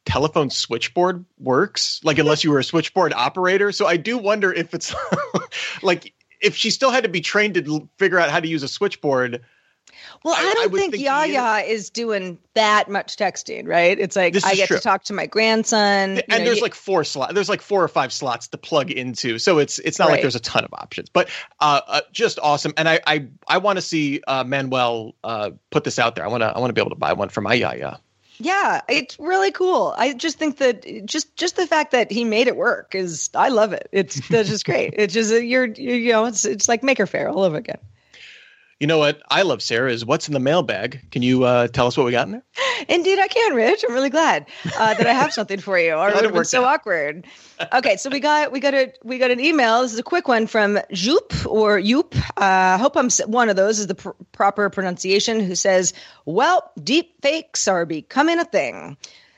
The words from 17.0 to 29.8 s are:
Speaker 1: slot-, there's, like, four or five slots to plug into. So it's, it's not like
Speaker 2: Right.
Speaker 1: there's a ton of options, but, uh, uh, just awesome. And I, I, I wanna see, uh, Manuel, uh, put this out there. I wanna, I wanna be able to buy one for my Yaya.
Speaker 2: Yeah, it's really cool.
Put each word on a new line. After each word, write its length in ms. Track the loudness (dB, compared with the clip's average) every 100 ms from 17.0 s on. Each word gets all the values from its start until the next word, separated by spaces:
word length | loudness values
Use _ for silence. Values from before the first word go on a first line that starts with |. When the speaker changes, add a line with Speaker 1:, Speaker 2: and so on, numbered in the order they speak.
Speaker 1:
slot-, 300 | -2 -4 -4
there's, 160 | -2 -2
like, 120 | -4
four 220 | 0 0
or 60 | 2
five 240 | 0 -2
slots 340 | -4 -4 -4 -8
to 80 | -16
plug 340 | -2 0 0
into. 480 | -4 -8 -6 -4 -2
So 180 | 2 2
it's, 200 | 0 -4
it's 200 | -6 0
not 60 | 2
like 80 |
Speaker 2:
Right. 80 | 2
Speaker 1:
there's 140 | 0 -4
a 40 |
ton 240 | -4 -2
of 100 | -4
options, 360 | -8 -14 -12 -4
but, 180 | -2 -2 -6 -16 -2
uh, 220 | 0 2 0
uh, 160 | -4 -4
just 260 | -2 -2 0
awesome. 320 | 0 0 -2 -2
And 100 | 2
I, 140 | 2 2
I, 220 | -2 -4 -10 -2
I 120 | 0
wanna 240 | 2 -2
see, 400 | -2 -2 -2 -4 -4
uh, 200 | -4 -2
Manuel, 680 | -4 -2 0 0 -2 -8 -12
uh, 300 | -8 -6 -6 -8 _
put 140 | -4
this 160 | -2 0
out 160 | 0 -2
there. 80 |
I 60 | -4
wanna, 240 | -2 -2 -2
I 40 |
wanna 120 | -2
be 80 | 0
able 120 | -2
to 40 | -2
buy 160 | -2
one 160 | -2 -4
for 140 | -4
my 140 | 0 0
Yaya. 440 | 0 -4 -8 -12 _ _ _ -6
Speaker 2:
Yeah, 420 | -2 0 0 -2 -2
it's 300 | -2 -4 -8
really 340 | -2 0 0
cool. 440 | 0 0 2